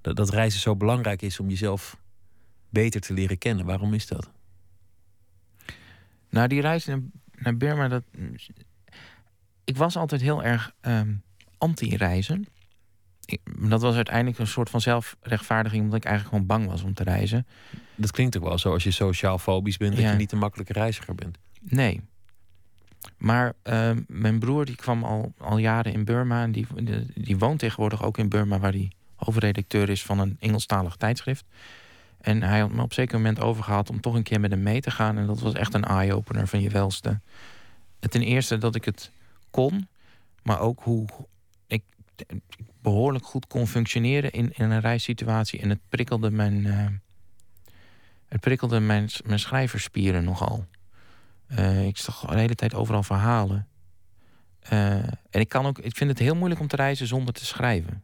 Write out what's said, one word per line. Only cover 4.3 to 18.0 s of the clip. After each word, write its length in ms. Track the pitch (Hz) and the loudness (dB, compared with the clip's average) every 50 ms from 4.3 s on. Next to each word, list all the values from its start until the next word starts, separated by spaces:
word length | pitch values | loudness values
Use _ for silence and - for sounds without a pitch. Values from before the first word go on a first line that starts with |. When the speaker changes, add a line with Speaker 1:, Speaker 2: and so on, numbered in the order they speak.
| - - - - - - - - - - - - - - - _ _ _ - _ _ - _ _ _ - - - - - - - - - - - _ _ _ _ | -14 -20 -20 -20 -20 -20 -20 -20 -20 -20 -20 -20 -20 -20 -20 _ _ _ -20 _ _ -20 _ _ _ -20 -18 -18 -18 -18 -20 -20 -20 -20 -20 -20 _ _ _ _
Speaker 2:
Nou, 180 | - 117 117 123 | 2 2 2 4
die 120 | 135 143 | 2 2
reis 240 | 139 151 160 170 - | 2 2 0 0 -2
naar, 160 | - 139 135 127 131 - - _ - - | -4 -4 -4 -6 -8 -12 -18 _ -20 -16
naar 220 | - - - 117 | -6 -2 -2 0
Birma, 320 | 117 127 147 147 147 139 131 | 0 0 0 2 0 0 0
dat, 140 | 123 127 123 _ _ - 92 - 113 120 - - - - - - - _ _ - - - - - - - _ _ _ _ _ _ _ _ _ | 0 -2 -4 _ _ -12 -10 -10 -10 -14 -18 -20 -20 -20 -20 -20 -20 _ _ -20 -20 -20 -20 -20 -20 -20 _ _ _ _ _ _ _ _ _
ik 120 | - 139 | -8 -2
was 200 | 127 151 170 175 | 0 0 0 0
altijd 240 | 180 165 156 - 143 | -2 -4 -2 -2 0
heel 220 | 123 139 151 143 123 | 0 0 0 0 0
erg, 280 | 113 120 117 113 - - _ | 0 0 0 -2 -6 -12 _
ehm, 340 | - 120 120 113 107 107 104 101 - _ - _ - _ _ _ | -4 -2 0 0 0 0 -2 -4 -6 _ -20 _ -20 _ _ _
anti-reizen. 880 | - 170 165 - - - 110 98 101 90 90 92 95 - 160 190 208 - _ _ - _ _ _ _ _ _ _ _ _ _ _ - | 0 0 0 0 -2 -2 0 0 2 2 2 0 0 0 -2 -4 -4 -8 _ _ -20 _ _ _ _ _ _ _ _ _ _ _ -10
Ik, 160 | - - - - - - - - 107 | -8 -8 -8 -8 -10 -8 -2 0 2
dat 140 | 110 113 117 | 2 4 4
was 120 | 120 117 | 4 4
uiteindelijk 440 | 120 113 - - 117 120 123 120 - | 2 0 2 2 0 2 0 0 -2
een 80 | 117 | -4
soort 240 | 107 - - 120 - | -2 0 -2 -2 0
van 100 | - 120 | 0 0
zelfrechtvaardiging, 1040 | 107 123 120 120 113 - - _ _ - 120 104 - - 117 110 110 110 104 110 104 | 2 2 2 0 0 -4 -14 _ _ -4 -4 -4 0 0 2 2 2 2 0 0 0
omdat 160 | 104 107 113 | 2 0 0
ik 60 | 107 | 0
eigenlijk 300 | - 104 104 101 - - | 2 0 0 0 0 0
gewoon 240 | 104 95 92 107 110 | 0 2 2 2 0
bang 120 | 110 95 | 0 0
was 120 | 92 90 90 | -4 -4 -4
om 120 | 95 98 | -4 -4
te 80 | - 95 | -2 0
reizen. 440 | 92 90 98 101 101 113 120 127 - - - - - - - - - - | 0 2 2 2 2 0 -2 -2 -4 -10 -20 -20 -20 -20 -20 -20 -20 -6
Speaker 1:
Dat 160 | - | -2